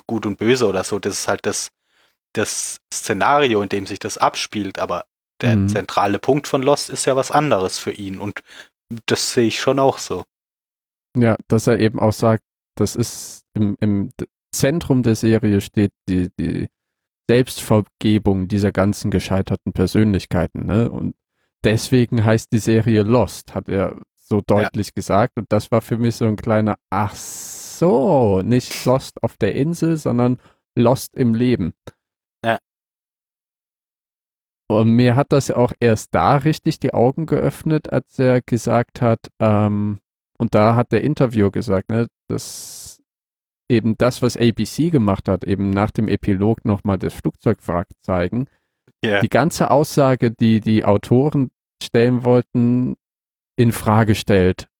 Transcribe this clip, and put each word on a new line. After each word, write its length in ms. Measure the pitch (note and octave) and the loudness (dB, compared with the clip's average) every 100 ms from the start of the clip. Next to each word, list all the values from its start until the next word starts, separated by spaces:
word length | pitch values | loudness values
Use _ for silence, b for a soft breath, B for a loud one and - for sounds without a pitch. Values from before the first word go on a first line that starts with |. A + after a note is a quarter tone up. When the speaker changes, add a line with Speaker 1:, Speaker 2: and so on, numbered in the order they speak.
| - | -6
Speaker 1:
Gut 180 | A2+ G#2 | -6 -4
und 120 | G2+ | -2
Böse 300 | G#2+ C3 A2 | 0 2 2
oder 160 | F#2 | 0
so. 160 | F#2 G2+ | -4 -4
Das 200 | G2+ F#2+ | -6 -6
ist 80 | - | -4
halt 180 | G2+ - | -4 -4
das, 240 | F#2+ - _ _ _ _ _ _ | -6 -8 _ _ _ _ _ _
das 440 | - G#2 - - - - | -6 -4 -6 -10 -12 -14
Szenario, 680 | - - G2+ G2+ C#3+ C#3 G#2 | -10 -4 -2 2 2 2 0
in 80 | G2+ | -2
dem 160 | G2+ F#2+ | -4 -6
sich 140 | G2+ | -10
das 180 | G#2+ - | -10 -4
abspielt, 600 | C#3+ - - A2 F#2+ - | -4 -4 -8 -6 -6 -6
aber 260 | F2+ F2 - _ _ - | -6 -6 -10 _ _ -4
der 160 | A#2+ G#2+ | 0 2
Speaker 2:
Mhm. 100 | G2 | 2
Speaker 1:
zentrale 520 | G#2 F#2+ - G2+ G2+ | -2 -2 -2 0 0
Punkt 280 | - C#3+ - | 0 -2 -2
von 160 | C#3 | -2
Lost 260 | C3 C#3+ - | 2 0 -2
ist 160 | C3 - | -6 -2
ja 100 | C3+ | 0
was 160 | B2+ | 0
anderes 480 | D3 D3+ G#2 F#2 - | 0 2 0 -2 -4
für 120 | - | -8
ihn 280 | - G2+ F#2+ | -8 -8 -10
und 220 | G#2 - - B B _ - A#2 - | -10 -10 -16 B B _ -16 -10 -4
das 280 | A#2+ - | -4 -2
sehe 140 | - A2+ | 0 0
ich 120 | - | 0
schon 200 | - C3+ | -2 2
auch 180 | C3+ - | 2 0
so. 260 | - F#2 - _ _ _ _ _ _ _ _ B2 | -6 -10 -10 _ _ _ _ _ _ _ _ 0
Speaker 2:
Ja, 200 | A#2 G#2+ - | 2 0 0
dass 200 | A2+ - | 0 2
er 120 | A2+ | 2
eben 200 | A2 A#2 | 2 2
auch 140 | G#2+ | 0
sagt, 300 | - A#2 A2 _ _ _ - | 2 0 0 _ _ _ -4
das 200 | G#2 - | -4 -2
ist 480 | A#2 - - - _ | -6 -8 -16 -18 _
im, 240 | G#2+ G#2 G2+ | -2 -2 0
im 300 | G#2+ G2+ G2 - | -2 0 -2 -8
D-, 80 | - _ _ | -12 _ _
Zentrum 500 | - C#3 E3 - C3 | -2 0 0 0 2
der 120 | A#2 A2 | 2 2
Serie 460 | A2+ A2 G#2+ G2+ | 2 2 2 0
steht 300 | - - G2+ - - | 0 0 0 -2 -4
die, 220 | F#2 F2+ - | -2 -2 -4
die 280 | D#2+ F2 E2+ _ _ _ _ _ - | -6 -6 -8 _ _ _ _ _ 0
Selbstvergebung 1160 | A#2+ C3 - - A2 G2+ - A2 G#2+ G#2 G2 F#2 | 2 2 -4 0 0 0 -2 0 2 2 0 0
dieser 240 | G#2 G2+ | 0 0
ganzen 400 | F#2+ G2 G2+ A2 | 0 0 0 -2
gescheiterten 600 | F#2 - F#2+ - F#2+ - | -2 -2 -2 -2 -4 -4
Persönlichkeiten, 920 | - F#2+ G#2+ G#2+ F#2+ - F2+ E2 - - | -2 0 2 2 0 -2 -2 -2 -4 -2
ne? 240 | G2+ A#2 | 0 -2
Und 260 | - G2 - _ _ _ _ A2 | -4 -8 -8 _ _ _ _ 0
deswegen 580 | A2 - B2+ A#2+ A#2+ | 0 2 2 2 2
heißt 280 | G#2+ A2 - | 2 2 0
die 60 | A2+ | -2
Serie 440 | A2 A2 A2 G#2+ | 2 2 2 2
Lost, 500 | G#2 A#2+ G2 - - G2 | 4 2 0 -6 -12 -10
hat 120 | - | -6
er 320 | F#2+ F#2 - - _ | -4 -4 -6 -18 _
so 220 | - G#2+ | -4 -2
Speaker 1:
Ja. 60 | - | 2
Speaker 2:
deutlich 480 | G#2 G#2 - G2+ | 2 0 -2 -6
gesagt. 440 | - - F#2+ A#2+ - | -6 0 0 0 -2
Und 140 | G#2+ | -2
das 200 | G#2+ - | -2 0
war 100 | A2+ | -2
für 160 | - A#2 | 0 -2
mich 180 | A#2 A2+ | -2 0
so 100 | A2+ | -2
ein 120 | G#2+ | -2
kleiner, 400 | A2+ A2 G#2+ G2 - | 0 0 0 -4 -4
ach 260 | F#3 G2 - | -4 -4 -6
so, 1300 | - - - - - - E3 A#3 B3 D3 A2+ F#2+ | -16 -14 -16 -16 -14 -2 2 2 2 2 2 2
nicht 440 | G2 B2 - - - | 2 0 -2 -4 -2
Lost 360 | C3 - - | -2 -2 -8
auf 140 | A#2 - | -8 -2
der 180 | G#2 - | -2 0
Insel, 420 | D3 E3+ D#3+ D#3+ | -2 -2 -2 -2
sondern 420 | C#3 A#2+ A#2+ B2+ b b b - | -2 0 0 0 b b b 0
Lost 400 | A#2+ B2+ - - | 2 2 -2 -2
im 200 | B2 A2+ | 0 2
Leben. 380 | B2+ A#2 E2 - - - _ _ _ _ A#2 | 2 0 -2 -8 -18 -20 _ _ _ _ -2
Speaker 1:
Ja. 140 | A2+ _ _ _ _ _ _ _ _ _ _ _ _ _ _ _ _ _ _ _ _ - | -2 _ _ _ _ _ _ _ _ _ _ _ _ _ _ _ _ _ _ _ _ -2
Speaker 2:
Und 200 | G#2+ A2+ | 2 4
mir 240 | A#2 B2 A#2+ | 4 4 2
hat 160 | C#3+ | 2
das 180 | C#3+ - | 0 0
auch 200 | - B2 - | 0 0 0
erst 340 | A#2 A2 - | 0 0 -2
da 240 | F#2 F2 C#3 | 0 2 2
richtig 420 | C#3+ D#3+ - D3 | 2 -2 -2 -2
die 140 | C3+ | -2
Augen 320 | - A#2 C#3 D#3 | 0 0 0 -2
geöffnet, 640 | C#3+ C#3 - D#3+ D#3 - | -2 -2 -2 -2 -2 -2
als 280 | C3 - - | -6 -4 -2
er 220 | B2+ B2+ | 2 2
gesagt 600 | - A#2 - A#2 A#2+ - | 0 -2 0 0 -2 -2
hat, 260 | A#2+ A2+ - - | 0 0 -4 -2
ähm, 600 | A2 G#2 G#2 G#2 G#2 G2+ _ _ _ - | 2 2 2 0 -2 -6 _ _ _ -6
und 160 | A#2 G#2+ | 0 4
da 200 | G#2+ A#2 | 4 2
hat 160 | B2 | 2
der 120 | A2+ | 0
Interviewer 480 | C3+ D3+ B2+ A2+ G2+ | 0 0 0 2 0
gesagt, 380 | G2 G2+ F#2+ - | 0 -2 -2 -2
ne, 180 | A2+ A#2+ _ - | -2 -4 _ -8
dass 760 | A2+ - - - - - - _ _ _ _ _ _ - | -8 -8 -14 -16 -18 -20 -20 _ _ _ _ _ _ 0
eben 280 | A#2+ A2 A2 | 0 2 0
das, 240 | A#2+ - | 0 0
was 160 | B2 - | -2 0
A 140 | A#2+ | 0
B 140 | G#2+ G#2+ | 0 -4
C 240 | - D#3+ | -2 0
gemacht 380 | D#3 G#2 F#2+ - | 2 2 0 -2
hat, 140 | F#2 - | -4 -2
eben 240 | G2 G2 | -2 -2
nach 220 | G2 G#2+ | 0 -2
dem 160 | - G#2+ | -2 -2
Epilog 580 | G2+ - F#2+ G#2 A2+ - | -2 -2 0 0 0 -2
nochmal 320 | G2+ G#2 F#2+ | -2 0 -2
das 160 | - | -4
Flugzeugwrack 760 | - - - - G#2 - F2 F2 - | -6 -8 -4 -2 -2 -2 -4 -6 -8
zeigen, 460 | - F#2 F2+ A#2 C3+ _ _ _ _ _ | -4 -2 -2 -2 -6 _ _ _ _ _
Speaker 1:
Ja. 180 | A2+ G2+ | 0 2
Speaker 2:
die 80 | G#2 | 2
ganze 420 | A2+ D3+ - - | 2 2 0 2
Aussage, 600 | C3+ D#3 - C3+ B2+ A#2+ | 2 2 2 2 2 0
die 280 | A2+ A2+ A2 | 2 4 4
die 240 | A2 A2 G#2 | 2 2 4
Autoren 640 | G2+ - A#2+ D3 D3 B2+ _ _ - | 2 2 2 2 0 -2 _ _ -16
stellen 420 | - A#2+ A#2+ B2 C3 | -2 2 2 2 2
wollten, 680 | B2 - C3 A#2+ B2 B2+ C3 _ _ _ _ _ - | 2 2 0 2 0 -2 -6 _ _ _ _ _ 0
in 140 | A#2+ | 2
Frage 440 | A2 - G#2+ A2 G#2+ | 2 2 4 4 2
stellt 520 | - G2+ F#2 F2+ - | 2 4 4 0 -8